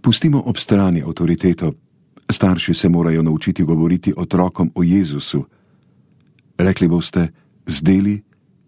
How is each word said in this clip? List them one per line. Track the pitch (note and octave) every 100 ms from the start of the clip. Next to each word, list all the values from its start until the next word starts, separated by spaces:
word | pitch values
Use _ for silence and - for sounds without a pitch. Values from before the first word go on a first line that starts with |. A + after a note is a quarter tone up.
Pustimo | - - E3 C#3+ -
ob | -
strani | - G2+ G2 E2+
avtoriteto. | D2 - E2+ E2+ F#2 E2+ E2 - _ _ _ _ -
Starši | G#2 F#2+ F2+ -
se | E2 F2+
morajo | E2+ E2+ D#2+
naučiti | D#2+ D#2 - F2+
govoriti | D#2 D#2+ E2 F2+ - -
otrokom | F2 E2+ F2+ - D#2+ -
o |
Jezusu. | F2 G2 E2+ C#2+ - C#2+ - _ _ _ _ _ _ _ _ _ _ -
Rekli | F2+ F#2 F2
boste: | E2+ - F#2 E2 _ _ _ -
"Z | D2
deli | D#2+ F#2+ G2+ G#2 _ _ _ _